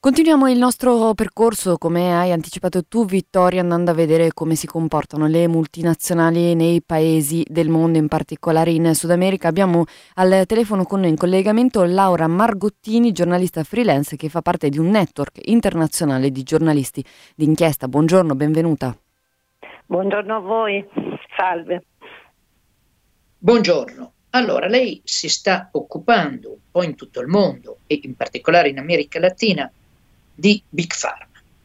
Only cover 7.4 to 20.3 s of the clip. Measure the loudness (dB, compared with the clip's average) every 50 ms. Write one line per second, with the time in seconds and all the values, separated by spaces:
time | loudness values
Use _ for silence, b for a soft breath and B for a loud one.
7.4 | -4 -2 -2 -2 0 2 2 2 2 2 2 2 0 0 -2 -4 -4 _ -12 -8
8.4 | -4 0 0 2 2 2 0 2 2 2 0 0 0 0 0 2 2 0 0 0
9.4 | -2 -2 0 2 0 2 2 2 0 B B B B B B 0 2 4 4 2
10.4 | 2 2 0 -2 0 0 0 -2 -2 -2 -2 -2 0 0 0 0 0 0 0 2
11.4 | 2 2 2 2 2 2 2 2 2 2 2 2 2 2 2 2 2 0 2 2
12.4 | 2 0 0 0 -4 -6 -6 _ _ -2 0 2 2 2 2 0 0 0 0 0
13.4 | 0 -2 -4 -6 -8 -4 -2 -2 0 2 2 0 0 -4 -10 -10 -10 -6 -6 -4
14.4 | -2 -2 -2 0 -2 -2 -2 0 0 2 2 2 0 -2 _ -8 -8 -8 _ -14
15.4 | -4 0 0 2 2 0 -2 0 -2 -2 -2 -2 -2 -2 0 0 0 -2 -2 -4
16.4 | -6 -2 -2 0 2 2 0 0 -2 -4 -8 -12 -14 b b b b b b b
17.4 | 0 0 2 2 2 0 0 -2 -8 -4 0 0 2 4 4 2 2 2 -2 -2
18.4 | -2 0 0 0 0 0 -2 -2 -4 -8 -8 _ _ _ _ _ _ _ _ _
19.4 | _ _ _ _ B B B B B _ -4 -2 -2 -2 -2 -4 -4 -4